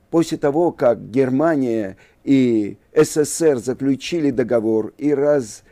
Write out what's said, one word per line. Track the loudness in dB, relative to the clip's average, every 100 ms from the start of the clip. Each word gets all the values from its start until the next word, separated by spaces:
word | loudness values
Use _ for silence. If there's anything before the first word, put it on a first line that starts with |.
| _
после | -2 0 -2
того, | -2 0 0
как | 0 0 0 -2
Германия | 0 0 2 0 0 0 -2 -4 -10 _ _ 0
и | 2 4 2 -2 -8 _
С | 0 2 0
С | -2
С | 0
Р | 2 2
заключили | -2 -4 -2 -2 -4 -2 -2
договор | -2 0 0 0 0 -2 -4
и | -2
раз-, | 0 2 0 -2 -12 _